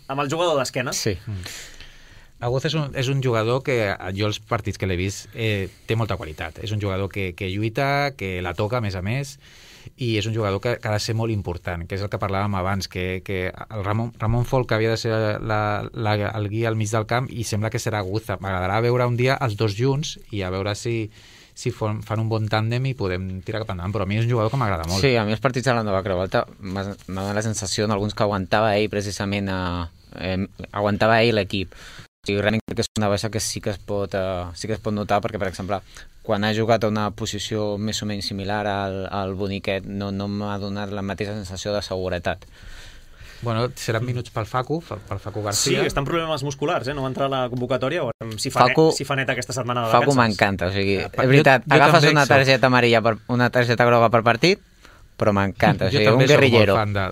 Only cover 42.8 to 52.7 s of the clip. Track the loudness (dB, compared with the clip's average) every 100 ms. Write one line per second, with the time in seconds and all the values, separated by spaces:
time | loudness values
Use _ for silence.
42.8 | -18 -20 -20 -20 -20 -10 -4 -2 -2 -4
43.8 | -4 -2 -2 -4 -6 -6 -4 -4 -2 -4
44.8 | -6 -12 -10 -10 -8 -6 -2 0 2 2
45.8 | 0 0 -2 -2 -2 -2 -4 -2 0 0
46.8 | -2 -4 -4 -2 0 0 -2 -2 -2 0
47.8 | 0 -2 -2 -6 -8 -6 -2 4 4 6
48.8 | 4 2 -2 -2 -2 -2 -4 -4 -2 -2
49.8 | 4 4 6 4 4 4 2 2 0 0
50.8 | 2 0 0 0 6 6 8 6 6 6
51.8 | 8 8 6 6 6 6 6 6 6